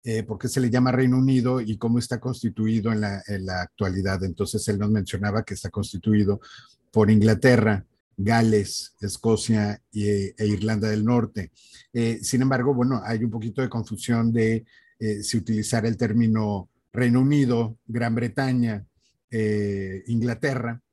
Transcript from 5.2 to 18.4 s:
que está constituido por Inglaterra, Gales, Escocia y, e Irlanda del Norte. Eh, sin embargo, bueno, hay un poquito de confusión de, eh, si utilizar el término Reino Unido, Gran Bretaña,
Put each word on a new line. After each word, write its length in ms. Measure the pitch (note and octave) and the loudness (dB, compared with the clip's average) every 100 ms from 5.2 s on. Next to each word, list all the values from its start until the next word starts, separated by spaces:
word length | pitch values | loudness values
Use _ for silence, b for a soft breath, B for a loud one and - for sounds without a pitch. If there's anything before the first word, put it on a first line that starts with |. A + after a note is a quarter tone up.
| G#2 G#2 | -2 -2
que 100 | - | -4
está 160 | G2 - | -10 -8
constituido 720 | - G2+ F2+ G#2+ G#2+ G2+ G2+ B B B B _ | -6 -6 -4 2 2 2 0 B B B B _
por 180 | A2+ G#2 | 2 6
Inglaterra, 760 | G#2+ A2 G#2+ C3 B2 A2 G2+ - _ _ - | 6 6 6 6 6 4 0 -4 _ _ -4
Gales, 760 | G2+ A#2 A2+ G#2+ G2 - - _ | 2 4 4 2 0 -8 -12 _
Escocia 840 | G2 - A2+ G#2+ - A2 G#2 G#2 _ | -10 -2 0 0 2 0 0 -4 _
y, 160 | G#2+ G#2 | -4 -2
e 380 | G2+ G2 - | -2 -4 -2
Irlanda 440 | G#2+ G2+ G#2+ A2 G#2+ | -2 0 0 -2 0
del 160 | G#2+ | 0
Norte. 460 | A2 A#2+ A2 G#2+ E2 B B B B | 2 0 0 -8 -10 B B B B
Eh, 260 | A#2+ A#2 A2+ | -4 -2 -2
sin 200 | - B2 | -2 0
embargo, 320 | C3+ B2+ B2 | 2 2 0
bueno, 280 | B2+ B2 B2 | 0 0 -2
hay 200 | A#2 A2+ | -2 -2
un 80 | A#2 | -2
poquito 300 | A2+ A2+ G#2 | -4 -8 -4
de 80 | B2+ | -4
confusión 640 | A#2 G#2 G#2+ - A#2 A#2 | -4 -6 -8 -2 0 2
de, 320 | A2+ A2 A2+ A2+ b b _ | 2 0 0 -6 b b _
eh, 240 | A2 G#2 | -6 -4
si 140 | G#2 A#2 | -4 -4
utilizar 480 | - G#2+ G#2 A#2 | -2 -2 0 0
el 120 | A2+ G#2 | 0 -2
término 720 | A#2 A2+ A2+ A2 G#2+ G2+ F#2 _ _ | 0 2 2 2 0 -4 -8 _ _
Reino 280 | A#2 B2 B2 | -2 2 4
Unido, 560 | C3+ D3 B2+ A#2+ A2+ A2 - | 4 4 2 2 -2 -6 -8
Gran 280 | A#2 A#2 | -4 -2
Bretaña, 720 | A2+ A#2 A#2+ | -2 -2 -2